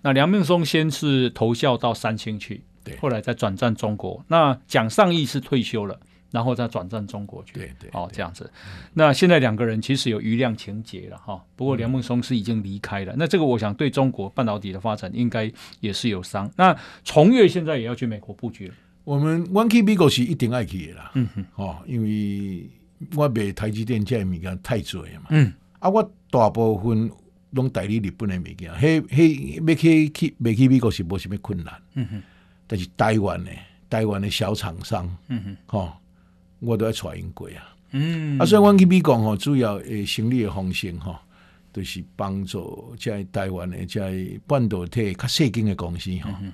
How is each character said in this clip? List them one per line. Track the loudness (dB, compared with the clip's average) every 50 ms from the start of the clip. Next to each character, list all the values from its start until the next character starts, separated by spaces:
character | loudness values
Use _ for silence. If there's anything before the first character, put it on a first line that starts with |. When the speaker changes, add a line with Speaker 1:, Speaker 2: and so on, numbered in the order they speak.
Speaker 1:
那 | 2 2
梁 | 4 4 4 4
孟 | 4 2
松 | 4 4 2 2 2
先 | 2 2 2 2 2
是 | -2 0 0 2 2 4 2 0
投 | 0 0 0 0 2
效 | 2 2 0 2
到 | 2 0 -2 -2
三 | -2 -4 -4 -4 -4
星 | -6 -8 -8
去， | -10 -10 -12 -14 -14 -14 _ _ _
Speaker 2:
对。 | _ -18 -12 -6
Speaker 1:
后 | -4 -2
来 | -2 -2
再 | -2 -4
转 | -4 -2 -2 -4 -2
战 | 0 0 0
中 | 0 0 -2 -4 -4
国。 | -4 -6 -10 -10 -12 -4
那 | _ 4 4 4 4 2 -2 _
蒋 | _ 0 0 0 2
尚 | 4 4 4 4 4
义 | 0 0
是 | -2 -4 -6
退 | -4 -2 -2 -2
休 | 0 -2 -4 -6 -6
了， | -6 -10 -12 _ _ _ _ _ _
然 | -6 -2 -2
后 | -2 -2
再 | -2 -4 -4
转 | -4 -6 -8
战 | -6 -8 -8 -8
中 | -8 -10 -12 -12
国 | -12 -14 -18 -18
去。 | -16 -14
Speaker 2:
对， | -14 -14 -14 -16 -18
对， | -20 -12 -8
Speaker 1:
哦， | -8 -8 -8
Speaker 2:
对。 | -8
Speaker 1:
这 | -8
样 | -8 -8
子。 | -10 -14 -18 -18 _ -20 -18
Speaker 2:
嗯。 | -18 -18 -18 -18 -8
Speaker 1:
那 | 2 4 6 6
现 | 6 6 6
在 | 6 6 6
两 | 4 2 0
个 | 0 -2
人 | -2 -2 -2
其 | -2 -2 -2
实 | 0 0 -2
有 | -2 -2
余 | 0 0 0
量 | 2 0 0 -2
情 | -6 -10 -12 -10 -12
节 | -12 -12 -14 -14 -14 -16
了 | -18
哈， | -16 -14 -14 -14 -14 -14 _ _
不 | -4 -2
过 | -2 -2
梁 | -2 -2 -2
孟 | -2 -4
松 | -2 -2 -2 -2
是 | -2 -2 -2
已 | -2
经 | -2 -2 -4 -4
离 | -4 -6 -8 -10
开 | -8 -8 -8 -6 -6
了， | -6 -4
Speaker 2:
嗯。 | -4
Speaker 1:
那 | -2
这 | 0 2 2
个 | 2
我 | 2 2 0
想 | 0 -4
对 | -2 0 -2 0
中 | 2 2 2 2
国 | 0 -2 -8 -6
半 | _ -2 -2
导 | -2 -2 -4
体 | -6 -10
的 | -10 -6
发 | -4 -4 -4
展 | -4 -6 -10 -4
应 | -2 -2 -2
该 | -2 -2 -4 -4 -8 -12 -20 -20 -14 _
也 | -8 -6
是 | -6 -2 -2 -2
有 | -2 -2
伤。 | -6 -6 -6 -6 -6 -6 0
那 | 4 4 4 4 2 -6 -18 -20 -14
崇 | _ 2 6 6 8 8
越 | 8 8 8 6
现 | 6 2 -2
在 | -2 -2 -2
也 | -4
要 | -4 -4
去 | -4 -4
美 | -4 -4 -6
国 | -10 -16 -14
布 | _ -8 -8
局 | -8 -10 -14 -16
了。 | -16 _ _ _ _ _ _
Speaker 2:
我 | -2 0 0
们， | 2 2 2 0 -2 0
阮 | 2 2 4 4
去 | 4 4
美 | 6 4 6
国 | 6 6 6
是 | 6 4
一 | 0 0 0
定 | -2 0 0
爱 | 0 -2 -4
去 | -4 -6 -10 -10 -12
的 | -14
啦。 | -18 -20 -4 -2
Speaker 1:
嗯 | -2 -2 -2 -4
哼。 | -8 -10 -10
Speaker 2:
吼， | _ -8 -8 -8 -8 -10 -10
因 | -6 -4 -2
为 | -2 0 0 -2 -2 -2 -4 -4 -6 -8 -8 -10 -12 -16 -20 _ _ _ _ _ -16 -8 -2
我 | 0 0 2
卖 | 2 0 -2 -2
台 | -4 -4 -4 -4
积 | -4 -4 -4
电 | -2 -2 -2 0
这 | 0 -2 -2
些 | -2
物 | -2 -4
件 | -4 -6 -8 -8 -10
太 | -6 -4 -4 -4
多 | -4 -6 -10 -12
了 | -12 -14 -16 -18
嘛。 | -6 2
Speaker 1:
嗯。 | 4 4 4 4 2 _ _ _ _ _
Speaker 2:
啊， | -2 2
我 | 2 2 0 0 -6 _ _ _
大 | 2 4 4 4
部 | 4 2 2 2 2 0
分 | 0 0 0 0 0 -2 -6 -12 _ _ _ _ _ _
拢 | -4 -2 -2 0
代 | -2 -4 -2
理 | -2 -2
日 | -2 -2 -4 -6
本 | -4 -4 -4
的 | -4 -4
物 | -6 -8 -12
件， | -14 -14 -12 -2
迄， | 2 4 4 4 4 0 0
迄 | 4 6 6 6 6 2 -6 -10 -8 -2 2 2
要 | 2
去， | 4 6 6 6 6 4 2
去， | 0 -2 -4 -4 -2 _
卖 | 0 0 4
去 | 6 6 6
美 | 6 6
国 | 4 2
是 | 0 0
无 | -4 -4 -4 -6
什 | -6 -8
么 | -10 -10
困 | -8 -8 -8 -8 -8
难。 | -12 -16 -20 _ _ _
Speaker 1:
嗯 | -6 -6 -6
哼。 | -8 -12 -12 _ _ _ _ _ _ _ _
Speaker 2:
但 | -8 -6 -6
是 | -6 -8 _
台 | 0 2 2 4 2
湾 | 0 0 -4 -6
的， | -8 -10 -14 -16 -18 -20 _ _ _ _
台 | -2 0 0
湾 | 0 0 -2
的 | -2 -4
小 | -2 -2 -2 -2 -2
厂 | -4 -4 -8 -8 -10 -6
商， | -6 -4 -4 -4 -6 -10 -12 _ -8
Speaker 1:
嗯 | -8 -6 -6
哼。 | -10 -12 -14 _
Speaker 2:
吼， | -6 -4 -4 -4 -4 -10 -16 _ _ _ _ _ _ _ _ _ _ _ _
我 | -4 -2 -2
都 | 0 0
要 | -2
带 | -2 -4 -8 -10 -10
因 | -10 -12 -12
过 | -12 -14 -16 -16
啊。 | -16 -18 -20 -20 -20 _ _ _
Speaker 1:
嗯。 | -4 -2 -2 -2 -2 -4 -4 -2 0 2
Speaker 2:
啊， | 4
所 | 6 8 8
以 |
阮 | 10 10 10
去 | 10 8
美 | 8 8 6
国 | 6 6 4
吼， | 4 4 0 0
主 | 0 0 2 2
要 | 2 2 2 -2 -4
的 | -8 -6 -6 -4 -4
成 | -4 -4 -2 0 0
立 | 0 0
的 | 0 -2
方 | -4 -4 -4 -4
式 | -4 -4 -6 -8 -8 -8
吼， | -10 -10 -12 -12 _ _ _ _ _ _ _ _ _ _
就 | -12 -10
是 | -10 -8 -10 -12 -12 -14 _
帮 | -6 -6 -4 -4 -6 -6
助 | -6 -8 -10 -10 -10 -14 -14 -16 -18 -16 -8
这 | -6 -6 -6
些 | -6 -8 -6
台 | -6 -4 -4 -4
湾 | -6 -6 -8 -8
的 | -8 -8 -10
这 | -8 -6 -6 -4 -4
些 | -4 -6 -6 -8 -10 -14 _
半 | -2 0 0 2 0
导 | -2 -4 -6
体 | -4 -4 -2 -2 -2 -4
较 | -4 -6
细 | -4 0 2 0 2
间 | 2 0 0
的 | 0 -2
公 | -2 -6 -8 -8 -8
司 | -6 -6 -6 -6
吼， | -6 -8
Speaker 1:
嗯 | -10
哼。 | -8 -10 -12